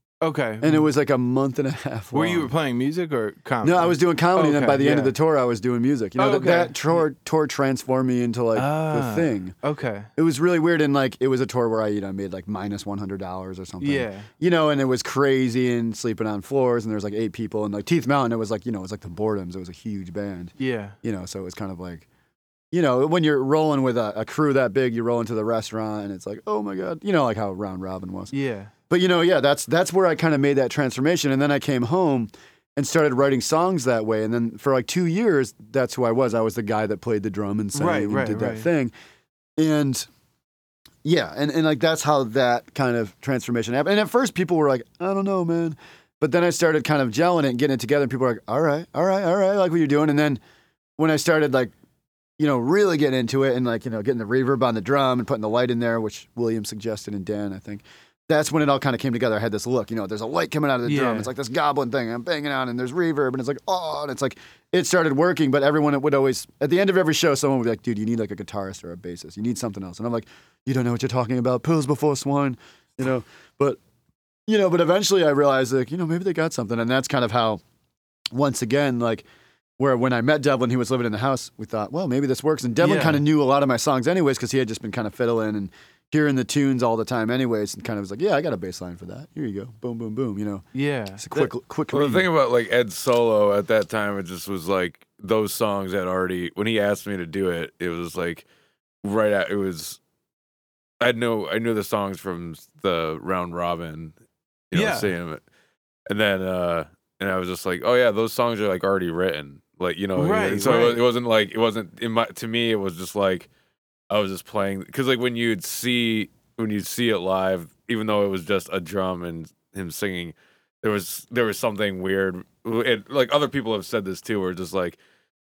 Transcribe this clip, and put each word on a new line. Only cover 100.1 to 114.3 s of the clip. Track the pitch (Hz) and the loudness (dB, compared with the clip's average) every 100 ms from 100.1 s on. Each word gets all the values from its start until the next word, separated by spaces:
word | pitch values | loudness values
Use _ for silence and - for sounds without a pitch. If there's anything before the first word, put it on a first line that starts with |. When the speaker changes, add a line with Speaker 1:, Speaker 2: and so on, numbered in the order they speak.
| _ _ _ _ _ _ _ _ - | _ _ _ _ _ _ _ _ -2
Speaker 3:
I | 120 | -2
know, | 113 120 110 78 | 0 0 -2 -2
I | 110 | -2
knew | 117 | -2
the | 110 | -2
songs | 95 107 98 90 | -2 -2 -2 -6
from | 98 87 85 | -8 -8 -10
s-, | 78 - _ | -14 -20 _
the | 98 85 80 80 | -2 -2 -2 -6
Round | 90 92 87 87 | -4 -4 -4 -4
Robin, | 87 85 82 78 80 _ _ _ _ _ - | -4 -4 -8 -12 -16 _ _ _ _ _ -4
you | 175 | -2
know, | |
Speaker 1:
Yeah. | 214 - | 0 0
Speaker 3:
seeing | 104 87 85 | -2 -2 -6
him. | 78 _ _ _ _ _ _ - | -12 _ _ _ _ _ _ -8
And | 104 | 0
then, | 104 95 | 0 0
uh, | 92 92 87 85 76 _ _ - | -2 -2 -2 -2 -6 _ _ -8
and | 98 | -4
I | 92 | -2
was | 90 | -4
just | 90 95 | -6 -4
like, | 87 | -2
"Oh, | 117 | 2
yeah, | 123 120 | 4 4
those | 104 113 | 2 -2
songs | - 120 107 | 0 -2 0
are, | 104 | -2
like, | 92 | 0
already | 98 98 87 | 0 0 0
written." | 82 92 76 71 71 _ - | -2 -2 -2 -10 -18 _ -6
Like, | 90 82 | -4 -4
you | 98 | -2
know, | 92 | 0
Speaker 1:
Right, | 165 214 202 98 | 0 0 0 -2
Speaker 3:
so | 131 | 2
it | 117 | 4
wa-, | 120 | 4
Speaker 1:
right. | 117 | 4
Speaker 3:
it | |
wasn't | 123 120 120 | 2 2 2
like, | 110 101 | 2 2
it | 110 | 0
wasn't, | 117 110 92 - | 0 0 -8 -8
in | 117 | -2
my, | 113 113 | 0 -2
to | - 113 | -4 -6
me, | 117 117 | -2 0
it | 107 | 0
was | 98 82 | -2 -6
just, | 92 104 | -8 0
like, | 98 92 - _ _ _ _ _ - | 0 0 -6 _ _ _ _ _ -4
I | 104 | -2
was | 98 | -2